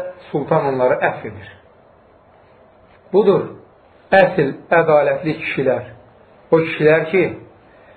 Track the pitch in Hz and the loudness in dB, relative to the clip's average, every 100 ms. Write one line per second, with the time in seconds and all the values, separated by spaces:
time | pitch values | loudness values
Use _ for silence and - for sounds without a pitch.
0 | 180 - - 156 135 160 143 131 127 139 | -2 -12 -8 -6 -2 -2 -2 -2 0 0
1 | 165 - 117 95 - - _ _ _ _ | -2 -6 -12 -16 -20 -20 _ _ _ _
2 | _ _ _ _ _ _ _ _ _ _ | _ _ _ _ _ _ _ _ _ _
3 | _ 185 202 175 - - - _ _ _ | _ 0 2 2 -2 -14 -20 _ _ _
4 | - 190 180 - 139 139 - 170 160 151 | 0 4 4 2 -2 -4 -2 0 4 2
5 | 143 139 156 147 - - 135 123 110 - | 2 -2 -4 -8 -8 -4 -2 -2 -6 -18
6 | _ _ _ _ - 165 160 - 151 160 | _ _ _ _ 0 0 0 0 2 2
7 | 160 190 156 - - _ _ _ _ | 2 -2 -2 -6 -18 _ _ _ _